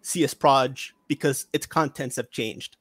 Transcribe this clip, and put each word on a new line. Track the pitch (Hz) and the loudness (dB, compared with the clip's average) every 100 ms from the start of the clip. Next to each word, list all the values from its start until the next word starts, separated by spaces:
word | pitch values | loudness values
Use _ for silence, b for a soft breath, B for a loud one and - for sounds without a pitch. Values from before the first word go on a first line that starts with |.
C | - 180 | -4 0
S | 151 | 0
proj | - 151 135 127 131 - _ _ | 4 4 4 2 -4 -14 _ _
because | 143 147 131 - | -2 0 -2 -4
its | 151 - | -6 0
contents | 160 151 - 127 - | 0 0 -2 -6 -6
have | 117 | -6
changed. | - 110 - - _ | -6 -6 -8 -16 _